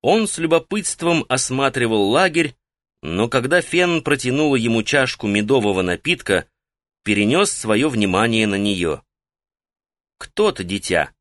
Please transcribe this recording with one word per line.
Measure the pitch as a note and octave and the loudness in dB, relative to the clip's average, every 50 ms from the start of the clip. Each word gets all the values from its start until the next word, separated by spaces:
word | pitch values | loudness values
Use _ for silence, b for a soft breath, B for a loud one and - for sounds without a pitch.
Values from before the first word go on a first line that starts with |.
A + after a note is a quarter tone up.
Он | - C3 F#3 A3+ A3 | 2 2 2 2 2
с | G3+ - - | -2 -4 -4
любопытством | E3 D#3+ D#3+ E3 - _ G3 G#3+ F3+ - - - E3 E3+ E3+ D#3+ - _ | 0 2 2 0 0 _ -6 -6 -4 -6 -8 -4 0 0 0 0 0 _
осматривал | B2+ B2+ - - B2+ C3 C#3 C3+ - C3 A#2+ A#2 A2 G#2+ G2+ G2 | -2 -2 -2 -4 -2 0 -2 -2 0 0 0 2 2 2 2 2
лагерь, | A2+ D3+ F#3+ F#3 D3+ E3+ E3 C3+ - _ _ _ _ _ _ _ _ _ | 2 2 2 2 0 0 -2 -2 -6 _ _ _ _ _ _ _ _ _
но | - D2+ E2+ F#2 A2 A#2+ | -8 -6 -2 -2 -2 0
когда | - C3+ A#2+ C3+ E3 F3+ | 0 -2 0 2 0 0
Фен | E3 - - E3+ F3+ F3 E3+ D#3+ | 0 0 0 0 2 2 0 -2
протянула | - - D3 C#3 - B2+ B2 C#3+ D#3 D3+ C#3 | 0 -2 -2 -2 0 -2 0 0 2 2 2
ему | B2 A2+ A#2 A2+ A2+ | 2 2 2 0 0
чашку | G#2+ - - C#3+ C3 B2 - - - | 0 0 0 0 0 0 -4 -6 -4
медового | G#2 G2+ G#2 G#2 G#2+ C3+ C3 G#2 G#2 G2 F#2+ | 0 0 0 2 2 2 2 2 2 0 0
напитка, | F#2 F2+ F2 F2 _ D#3 F3 C3+ - - G2 F2 - _ _ _ _ _ _ _ _ _ _ _ _ | 0 -2 -2 -4 _ -4 -4 -4 0 0 0 0 0 _ _ _ _ _ _ _ _ _ _ _ _
перенёс | G2+ G#2 G2+ G#2 G#2 C3+ F3 G3+ G3 | -2 0 2 2 2 2 2 0 -2
своё | - - - A2 G#2+ G#2+ C#3 D#3 | -4 -8 -2 -2 0 0 0 0
внимание | B2+ A2+ G#2 F#2+ F2+ F#2+ A2 A#2 A2+ A2 A2 | 0 0 0 0 2 0 0 0 2 0 0
на | G#2 G2 | 0 0
неё. | G2 G2+ G#2 G2+ F2+ F2 E2 D2 C#2 _ _ _ _ _ _ _ _ _ _ _ _ _ _ _ _ _ _ _ _ _ _ _ _ | -2 -2 -2 -2 -2 -2 -4 -4 -6 _ _ _ _ _ _ _ _ _ _ _ _ _ _ _ _ _ _ _ _ _ _ _ _
«Кто | - - _ - G#3+ G#3 | -20 -10 _ 0 0 0
ты, | C3 - F#2+ | 0 -2 -6
дитя? | F2 G2 G2 - - F#2 E2 D2 - _ _ | -6 -6 -6 -4 0 0 0 0 -2 _ _